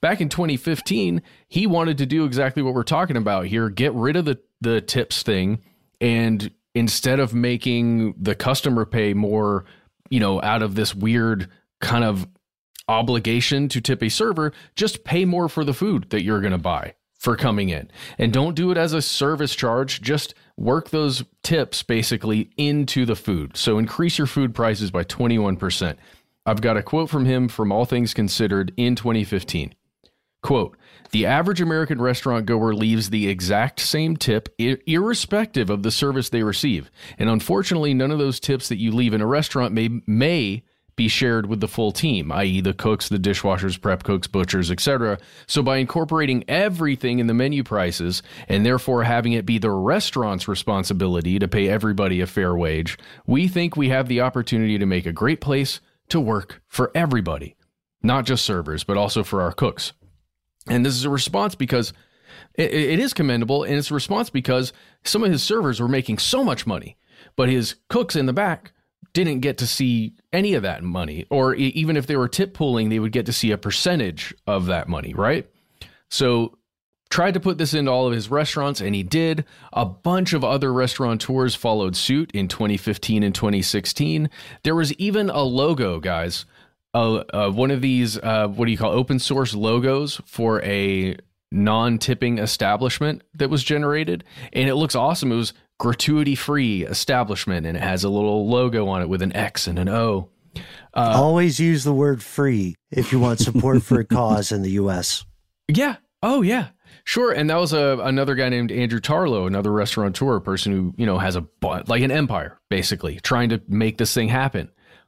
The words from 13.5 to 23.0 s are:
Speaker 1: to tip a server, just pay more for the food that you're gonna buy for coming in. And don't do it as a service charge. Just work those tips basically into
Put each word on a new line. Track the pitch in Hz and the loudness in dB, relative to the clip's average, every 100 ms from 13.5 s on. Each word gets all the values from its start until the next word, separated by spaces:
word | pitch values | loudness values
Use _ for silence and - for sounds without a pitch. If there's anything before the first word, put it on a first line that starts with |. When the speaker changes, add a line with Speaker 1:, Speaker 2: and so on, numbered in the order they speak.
| 139 143 | 0 0
Speaker 1:
to | 127 | -2
tip | 117 127 | -2 0
a | 110 | 0
server, | - 226 170 151 - - | 0 0 0 -2 -6 -12
just | - 214 - | -4 -2 -4
pay | - 170 185 | -4 0 2
more | 175 170 | 0 0
for | - | -2
the | 143 | -2
food | 131 202 160 - | 0 0 0 -2
that | 107 | -4
you're | 95 107 | 0 0
gonna | 98 90 | 0 0
buy | 82 78 - - _ _ | 0 -2 -4 -12 _ _
for | - 117 | -2 0
coming | 131 104 98 | 2 0 0
in. | 78 - - - - | -4 -8 -16 -14 -2
And | 113 | 2
don't | 127 151 160 | 2 0 0
do | 180 | 0
it | 170 | 2
as | 165 | 0
a | 156 | 0
service | - - 139 156 139 | -2 0 0 0 -2
charge. | - 123 117 135 - | -2 0 0 -2 -4
Just | 107 147 - - _ - | -2 -2 -4 -12 _ -4
work | 107 151 160 | 0 0 0
those | 156 151 127 - _ | 0 0 -2 -6 _
tips | - 165 127 - | -2 0 0 -4
basically | - 113 110 113 110 107 104 - | -2 -2 0 -2 0 0 -2 -2
into | 147 147 135 135 | 0 0 0 0